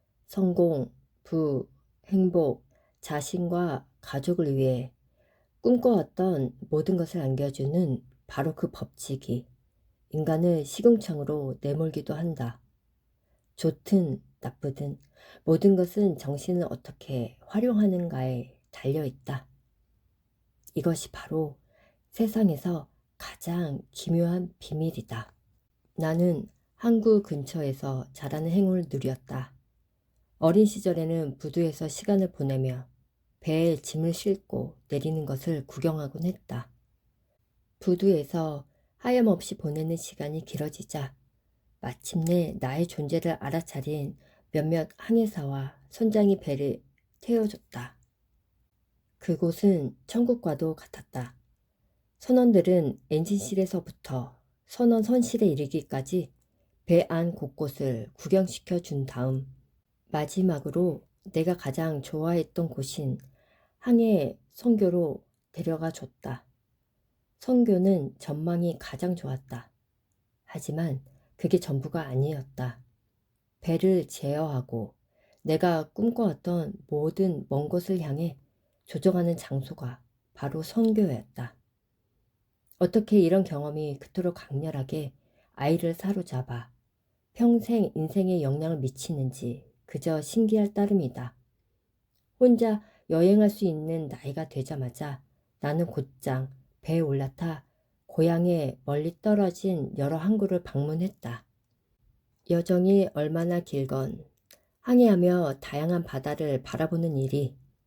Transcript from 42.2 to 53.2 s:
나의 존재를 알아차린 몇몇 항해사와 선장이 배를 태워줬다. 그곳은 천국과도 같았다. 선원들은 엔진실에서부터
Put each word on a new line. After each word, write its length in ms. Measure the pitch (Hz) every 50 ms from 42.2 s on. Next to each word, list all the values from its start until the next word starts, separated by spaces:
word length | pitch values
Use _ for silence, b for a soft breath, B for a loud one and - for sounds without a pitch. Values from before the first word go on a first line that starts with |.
| 160 165 175 175 165 151 - -
나의 300 | - 127 135 156 175 175
존재를 460 | - - 147 139 156 165 - 170 160
알아차린 840 | - - 139 147 165 170 - - 143 131 151 151 151 143 156 - b b b b b b b
몇몇 380 | - 160 151 160 165 165 160 - -
항해사와 840 | - - - 226 233 226 214 - 175 143 139 139 139 135 139 - _ _ _
선장이 500 | - - 226 220 214 214 208 202 196 190
배를 420 | - 160 139 135 143 139 - - _ _ _ _ _ _ _ _
태워줬다. 760 | - - 233 226 214 214 - - _ _ - 123 120 117 - _ _ _ _ _ _ _ _ _ _ _ _ _ _ _ _ _ _ _ _ _ _ _ _ _
그곳은 800 | - - 170 151 180 170 165 - - 202 190 165 143 123 - _ _ -
천국과도 640 | - 233 240 240 240 240 - 170 147 143 170 160 156
같았다. 640 | - - - - - - _ - 131 123 - - _ _ _ _ _ _ _ _ _ _ _ _ _ _ _ _ -
선원들은 800 | - - 254 254 247 240 220 185 170 180 185 175 156 135 139 - _ -
엔진실에서부터 1300 | 156 156